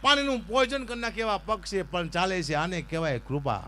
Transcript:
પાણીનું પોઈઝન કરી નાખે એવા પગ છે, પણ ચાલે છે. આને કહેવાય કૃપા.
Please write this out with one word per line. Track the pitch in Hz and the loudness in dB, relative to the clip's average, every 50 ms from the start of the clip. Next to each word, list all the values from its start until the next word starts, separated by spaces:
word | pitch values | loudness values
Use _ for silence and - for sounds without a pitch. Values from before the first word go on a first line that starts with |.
પાણીનું | - 262 285 285 277 277 269 247 190 170 | 6 6 6 6 4 2 0 -2 -2 0
પોઈઝન | 220 262 262 247 269 277 262 | 4 4 4 4 2 -4 -4
કરી | 214 240 240 | -4 -6 -4
નાખે | 233 233 - 220 | -4 -4 -2 -2
એવા | 226 220 208 185 | 0 0 0 -2
પગ | - - 220 202 170 | 0 -2 -2 -2 -2
છે, | - 202 190 175 | -4 -2 -2 -2
પણ | 135 147 180 175 165 | 0 -2 -2 -2 0
ચાલે | - 170 180 190 190 185 170 | 0 0 2 2 2 0 0
છે. | 131 151 | 0 0
આને | 147 156 175 185 170 139 | 0 0 0 -2 -4 -6
કહેવાય | - - 160 165 156 135 117 | -4 -4 -2 0 0 0 -2
કૃપા. | - - 135 147 143 139 110 98 - | -2 -2 -4 -2 0 0 -2 -2 -4